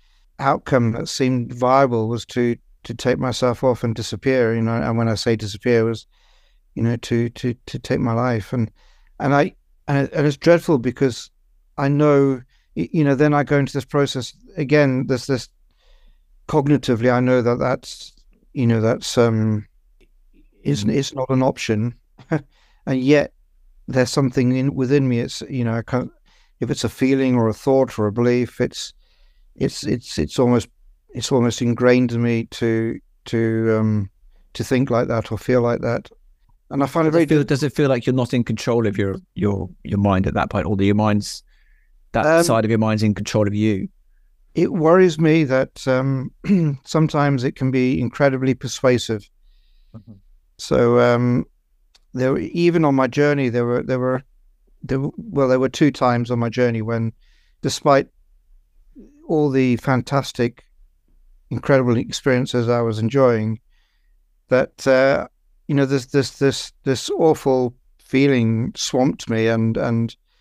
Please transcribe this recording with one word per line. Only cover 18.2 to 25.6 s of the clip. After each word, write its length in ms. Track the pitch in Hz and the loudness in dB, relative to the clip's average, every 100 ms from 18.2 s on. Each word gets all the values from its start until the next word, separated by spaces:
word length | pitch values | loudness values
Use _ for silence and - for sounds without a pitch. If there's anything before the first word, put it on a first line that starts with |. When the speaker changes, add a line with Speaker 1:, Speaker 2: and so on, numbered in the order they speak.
| _ _ _ | _ _ _
Speaker 1:
you 140 | - 117 | -2 0
know, 140 | 113 | 2
that's, 360 | 110 - - - | 0 -2 -2 2
um, 500 | 117 110 110 107 107 _ _ _ _ _ _ _ _ _ | 2 2 0 -2 -6 _ _ _ _ _ _ _ _ _
isn't, 280 | - 143 104 | -4 -2 0
Speaker 2:
Mm. 40 | |
Speaker 1:
it's 200 | 139 139 | -2 -2
not 160 | 139 131 | -4 -2
an 120 | 131 | 0
option. 520 | 131 - - 107 117 117 _ - - | 0 -2 -2 -2 -4 -8 _ -18 -6
<laughs> 100 | 151 - _ _ _ - | -6 -6 _ _ _ -6
And 140 | 131 | -2
yet 320 | 127 147 - _ _ _ _ _ - | 4 2 2 _ _ _ _ _ -4
there's 220 | 131 123 | -2 0
something 460 | - 135 135 123 131 | 0 0 0 0 0
in, 180 | 135 | -2
within 320 | 135 127 143 135 | -2 0 2 2
me. 120 | 120 | -2
It's, 220 | - - - | -4 -8 -10
you 160 | 131 | -6